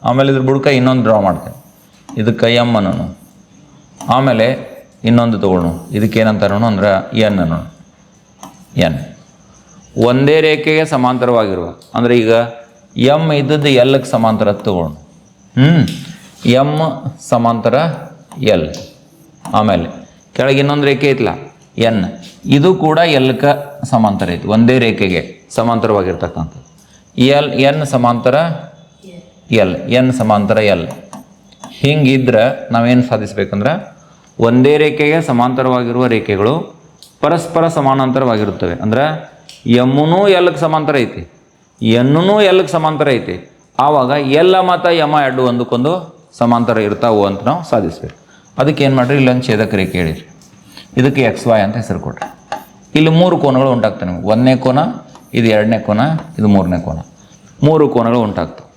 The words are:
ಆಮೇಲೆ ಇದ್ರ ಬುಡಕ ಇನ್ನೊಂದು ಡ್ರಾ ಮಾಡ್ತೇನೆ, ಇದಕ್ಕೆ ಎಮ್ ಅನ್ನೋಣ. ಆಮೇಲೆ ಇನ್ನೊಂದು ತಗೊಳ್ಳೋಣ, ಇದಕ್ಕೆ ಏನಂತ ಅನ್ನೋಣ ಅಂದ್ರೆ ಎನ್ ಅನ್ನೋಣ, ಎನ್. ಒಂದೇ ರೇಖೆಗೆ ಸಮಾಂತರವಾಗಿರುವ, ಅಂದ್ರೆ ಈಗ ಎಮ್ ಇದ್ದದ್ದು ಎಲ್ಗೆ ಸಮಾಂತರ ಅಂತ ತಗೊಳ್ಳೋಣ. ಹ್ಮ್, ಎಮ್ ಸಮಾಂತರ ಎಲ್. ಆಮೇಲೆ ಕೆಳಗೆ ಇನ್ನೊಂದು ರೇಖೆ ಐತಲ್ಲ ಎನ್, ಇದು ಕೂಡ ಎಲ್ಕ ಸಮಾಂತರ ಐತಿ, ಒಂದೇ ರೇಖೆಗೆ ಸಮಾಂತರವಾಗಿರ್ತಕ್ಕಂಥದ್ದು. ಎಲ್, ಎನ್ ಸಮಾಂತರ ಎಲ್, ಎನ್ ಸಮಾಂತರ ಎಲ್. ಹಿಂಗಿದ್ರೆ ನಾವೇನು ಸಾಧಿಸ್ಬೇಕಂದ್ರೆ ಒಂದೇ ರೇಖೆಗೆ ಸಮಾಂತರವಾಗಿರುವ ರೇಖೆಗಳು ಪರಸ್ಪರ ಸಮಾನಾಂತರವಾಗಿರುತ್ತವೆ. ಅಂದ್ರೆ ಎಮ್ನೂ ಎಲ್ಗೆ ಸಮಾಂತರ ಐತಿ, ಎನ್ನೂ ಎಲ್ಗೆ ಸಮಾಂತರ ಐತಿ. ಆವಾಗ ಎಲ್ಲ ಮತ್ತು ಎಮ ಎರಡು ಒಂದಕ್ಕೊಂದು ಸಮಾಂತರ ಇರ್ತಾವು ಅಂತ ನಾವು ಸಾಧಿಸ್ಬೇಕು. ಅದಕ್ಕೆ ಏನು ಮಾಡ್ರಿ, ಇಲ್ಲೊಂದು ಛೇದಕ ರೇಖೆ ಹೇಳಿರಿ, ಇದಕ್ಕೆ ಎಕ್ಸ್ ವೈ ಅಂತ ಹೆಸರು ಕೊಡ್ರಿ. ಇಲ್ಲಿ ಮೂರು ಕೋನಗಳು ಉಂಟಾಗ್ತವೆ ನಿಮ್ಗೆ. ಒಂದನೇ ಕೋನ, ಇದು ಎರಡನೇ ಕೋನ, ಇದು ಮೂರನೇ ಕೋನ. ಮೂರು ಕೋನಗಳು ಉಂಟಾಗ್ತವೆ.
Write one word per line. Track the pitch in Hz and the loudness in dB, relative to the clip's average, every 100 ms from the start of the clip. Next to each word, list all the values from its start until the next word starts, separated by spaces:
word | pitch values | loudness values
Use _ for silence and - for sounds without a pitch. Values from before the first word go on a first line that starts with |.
ಆಮೇಲೆ | 113 127 139 | 0 0 2
ಇದ್ರ | 135 | 2
ಬುಡಕ | 131 139 139 | 0 0 2
ಇನ್ನೊಂದು | 135 127 131 | 2 2 2
ಡ್ರಾ | 110 110 | 2 2
ಮಾಡ್ತೇನೆ, | 98 82 - - - _ _ _ - - | 2 -2 -8 -18 -20 _ _ _ -16 -4
ಇದಕ್ಕೆ | 110 110 117 | -2 0 2
ಎಮ್ | 120 120 113 | 2 2 0
ಅನ್ನೋಣ. | 98 87 - - - _ _ _ _ _ _ - - | 0 -4 -6 -10 -20 _ _ _ _ _ _ -18 -2
ಆಮೇಲೆ | 120 135 113 113 135 - - - _ | 0 2 2 0 -2 -10 -20 -20 _
ಇನ್ನೊಂದು | 110 120 117 107 | 0 2 2 0
ತಗೊಳ್ಳೋಣ, | 98 92 85 80 - 107 | 0 0 0 -6 -8 -4
ಇದಕ್ಕೆ | 104 110 | -2 0
ಏನಂತ | 110 107 | 0 0
ಅನ್ನೋಣ | 101 101 117 | 0 0 0
ಅಂದ್ರೆ | 101 101 95 - - | 0 0 0 -2 -2
ಎನ್ | 107 98 | 0 0
ಅನ್ನೋಣ, | 85 82 82 - - _ _ _ _ _ - - - - | -2 -4 -8 -18 -20 _ _ _ _ _ -20 -20 -14 -2
ಎನ್. | 82 73 - - - _ _ _ _ - _ - 113 | -2 -2 -10 -18 -20 _ _ _ _ -20 _ -2 2
ಒಂದೇ | 127 143 156 | 2 2 2
ರೇಖೆಗೆ | 156 156 156 156 | 2 0 0 0
ಸಮಾಂತರವಾಗಿರುವ, | 156 147 127 127 123 117 107 92 85 87 - | 0 0 0 0 0 2 0 -4 -8 -12 -10
ಅಂದ್ರೆ | 113 120 120 | -2 2 2
ಈಗ | 110 113 117 - - _ _ - | 4 2 0 -8 -20 _ _ -2
ಎಮ್ | 120 151 160 | 0 2 0
ಇದ್ದದ್ದು | 147 139 151 147 | -2 0 0 2
ಎಲ್ಗೆ | 131 127 135 131 | 2 4 2 0
ಸಮಾಂತರ | 120 113 107 101 | -2 0 0 0
ಅಂತ | 101 | -2
ತಗೊಳ್ಳೋಣ. | - 92 82 76 - _ _ _ _ - | -2 -4 -4 -8 -20 _ _ _ _ 2
ಹ್ಮ್, | 139 170 123 - - - - - - | 4 4 0 -4 -14 -20 -20 -8 0
ಎಮ್ | 123 143 151 160 - - - - | 2 2 -2 -4 -6 -12 -14 -4
ಸಮಾಂತರ | 120 117 117 113 123 160 143 - - _ - | 0 0 0 0 0 -2 -6 -14 -20 _ -6
ಎಲ್. | 117 87 78 - - - _ _ _ _ - | 0 0 0 -8 -16 -20 _ _ _ _ -4
ಆಮೇಲೆ | 98 107 90 82 - - _ _ - | 0 2 0 -4 -12 -20 _ _ -4
ಕೆಳಗೆ | 131 139 | 0 2
ಇನ್ನೊಂದು | 139 147 | 0 0
ರೇಖೆ | 139 135 143 | 0 0 0
ಐತಲ್ಲ | 131 110 85 71 _ _ - | 0 -2 -4 -12 _ _ -2
ಎನ್, | 113 110 87 - - - | 0 0 -4 -8 -20 -16
ಇದು | - 139 160 | 0 2 2
ಕೂಡ | 185 156 160 | 2 0 2
ಎಲ್ಕ | 170 143 131 120 143 143 - - - | 2 2 2 0 0 0 -4 -14 -2
ಸಮಾಂತರ | 123 110 95 90 | 0 0 0 -4
ಐತಿ, | 85 90 | -4 -2
ಒಂದೇ | 107 117 127 | 2 4 4
ರೇಖೆಗೆ | 117 98 98 87 - - _ | 2 0 -2 -2 -6 -16 _
ಸಮಾಂತರವಾಗಿರ್ತಕ್ಕಂಥದ್ದು. | - 117 113 113 104 92 82 87 82 80 - - _ _ _ _ - | -4 -2 0 0 0 0 -4 -6 -8 -10 -12 -20 _ _ _ _ 0
ಎಲ್, | 127 143 147 | 2 2 0
ಎನ್ | 123 135 147 143 | 0 0 0 -2
ಸಮಾಂತರ | 131 120 117 123 135 170 - - - - _ - - - _ _ | 0 0 0 0 0 -2 -6 -12 -20 -20 _ -20 -20 -20 _ _
ಎಲ್, | 113 92 87 | 0 2 -2
ಎನ್ | 90 120 131 | -2 0 0
ಸಮಾಂತರ | 127 110 104 101 110 | 0 0 0 2 0
ಎಲ್. | 107 92 80 - - - - _ _ _ - | 2 0 -4 -12 -18 -20 -20 _ _ _ -20
ಹಿಂಗಿದ್ರೆ | - 135 151 135 135 127 113 120 - - | -6 -2 2 2 2 2 2 2 -2 -2
ನಾವೇನು | 117 117 123 | 0 2 2
ಸಾಧಿಸ್ಬೇಕಂದ್ರೆ | 123 110 104 - 98 101 107 170 - - _ _ _ _ | 2 -2 -6 -6 -4 -2 -2 -4 -8 -20 _ _ _ _
ಒಂದೇ | 113 123 131 151 | 2 4 4 4
ರೇಖೆಗೆ | 151 151 147 160 | 2 0 0 0
ಸಮಾಂತರವಾಗಿರುವ | 160 120 123 127 127 127 120 120 127 | 0 0 0 0 0 0 -2 -2 0
ರೇಖೆಗಳು | 113 - 101 107 156 - - _ _ - _ | 0 -2 0 0 -2 -6 -18 _ _ -20 _
ಪರಸ್ಪರ | 147 165 165 170 165 | -2 -2 -2 -2 0
ಸಮಾನಾಂತರವಾಗಿರುತ್ತವೆ. | 165 135 135 131 131 131 110 104 92 90 85 | 0 0 0 0 0 0 0 -2 -4 -6 -4
ಅಂದ್ರೆ | 107 110 147 156 - - _ - - | -2 0 -2 -4 -12 -20 _ -14 0
ಎಮ್ನೂ | 120 127 139 151 175 202 | 2 2 2 2 2 4
ಎಲ್ಗೆ | 185 175 156 | 4 2 0
ಸಮಾಂತರ | 160 156 151 143 | -2 -2 -2 -2
ಐತಿ, | 110 - 82 _ _ _ _ _ | -2 -8 -18 _ _ _ _ _
ಎನ್ನೂ | 113 113 127 151 185 208 | 0 2 2 2 2 4
ಎಲ್ಗೆ | 202 185 165 | 4 4 2
ಸಮಾಂತರ | 170 156 151 143 | -2 -2 -2 0
ಐತಿ. | 120 - 90 - _ _ - | 0 -4 -12 -14 _ _ -2
ಆವಾಗ | 135 151 127 | 0 2 0
ಎಲ್ಲ | 143 139 143 180 185 | -2 0 2 4 2
ಮತ್ತು | 180 175 180 | 2 0 0
ಎಮ | 170 147 151 | 0 0 0
ಎರಡು | 139 127 | 0 0
ಒಂದಕ್ಕೊಂದು | 127 120 123 120 131 180 170 - _ - | -2 0 -2 -2 -2 -4 -8 -20 _ -4
ಸಮಾಂತರ | 120 120 117 113 | 0 2 0 0
ಇರ್ತಾವು | 104 104 120 110 101 | 0 -2 0 2 0
ಅಂತ | 95 | -2
ನಾವು | 120 165 165 | -4 -4 -2
ಸಾಧಿಸ್ಬೇಕು. | 117 101 - - - _ _ _ - | -2 -2 -8 -16 -18 _ _ _ -4
ಅದಕ್ಕೆ | 139 131 | -2 0
ಏನು | 139 135 | 0 2
ಮಾಡ್ರಿ, | 123 143 | 2 2
ಇಲ್ಲೊಂದು | 127 123 | 2 2
ಛೇದಕ | 123 107 107 | 0 -2 0
ರೇಖೆ | 104 95 90 | -2 -2 -2
ಹೇಳಿರಿ, | 85 78 - - - _ _ - - - | -4 -4 -12 -20 -20 _ _ -20 -8 0
ಇದಕ್ಕೆ | 127 135 | 0 2
ಎಕ್ಸ್ | 123 - 120 | 0 0 0
ವೈ | 113 | 0
ಅಂತ | 101 107 | 0 -4
ಹೆಸರು | 107 90 | -6 -6
ಕೊಡ್ರಿ. | - - - - _ - - _ _ | -8 -12 -14 -16 _ -16 -16 _ _
ಇಲ್ಲಿ | 151 156 | 0 2
ಮೂರು | 160 180 170 | 4 2 2
ಕೋನಗಳು | 143 131 135 | 0 2 2
ಉಂಟಾಗ್ತವೆ | 123 110 92 92 | 0 -2 -4 -8
ನಿಮ್ಗೆ. | 87 92 | -6 -2
ಒಂದನೇ | 110 127 127 | 2 2 2
ಕೋನ, | 131 127 175 247 - - - | 0 0 -2 -6 -16 -20 -8
ಇದು | 120 113 | -2 2
ಎರಡನೇ | 107 107 113 | 2 0 -2
ಕೋನ, | - 104 139 160 - - | -2 -2 0 -2 -8 -2
ಇದು | 104 | 2
ಮೂರನೇ | 101 90 87 | 2 2 -2
ಕೋನ. | 85 78 - _ _ _ _ - | -4 -10 -12 _ _ _ _ -2
ಮೂರು | 143 156 143 | 2 4 2
ಕೋನಗಳು | - 117 120 | 2 0 0
ಉಂಟಾಗ್ತವೆ. | 110 95 80 - - | 0 -4 -8 -10 -20